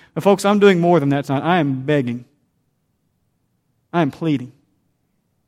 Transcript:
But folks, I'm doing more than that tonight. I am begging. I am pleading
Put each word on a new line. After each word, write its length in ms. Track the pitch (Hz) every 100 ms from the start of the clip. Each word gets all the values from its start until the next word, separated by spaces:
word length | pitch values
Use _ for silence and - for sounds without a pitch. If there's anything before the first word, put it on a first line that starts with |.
| _
But 80 | -
folks, 220 | 196 196
I'm 160 | 202 208
doing 200 | 202 180
more 200 | 170 170
than 80 | 139
that 160 | 143
tonight. 180 | 143 135
I 160 | 147 180
am 240 | 143 131
begging. 440 | 135 147 120 120 123 _ _ _ _ _ _ _ _ _ _ _ _ _ _ _ _
I 100 | 170
am 100 | 147
pleading 400 | - 165 139 123 - _ _ _ _ _ _ _ _